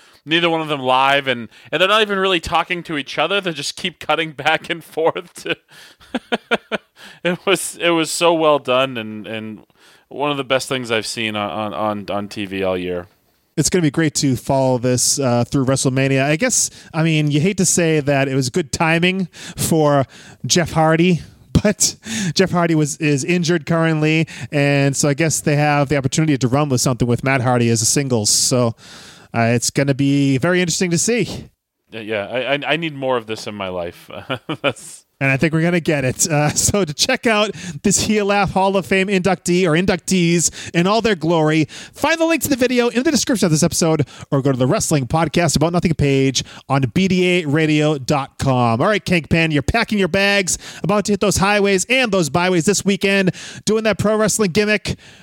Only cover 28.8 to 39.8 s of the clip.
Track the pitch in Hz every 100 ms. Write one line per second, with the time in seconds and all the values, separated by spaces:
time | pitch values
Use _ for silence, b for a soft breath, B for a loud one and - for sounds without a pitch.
28.8 | B B B B B 117 117 120 - -
29.8 | 139 131 139 143 139 131 165 180 180 -
30.8 | 180 170 - 240 175 - - _ _ _
31.8 | _ 110 107 107 98 123 123 143 131 156
32.8 | 165 143 131 123 107 110 - 104 95 90
33.8 | 85 - - - - 127 - 151 139 -
34.8 | - - _ - 139 135 165 160 170 175
35.8 | 156 147 131 - 180 147 147 - - 208
36.8 | 175 - - 254 240 208 214 - 185 143
37.8 | 208 - - 214 202 202 185 190 190 190
38.8 | - 190 190 190 185 180 - 175 185 156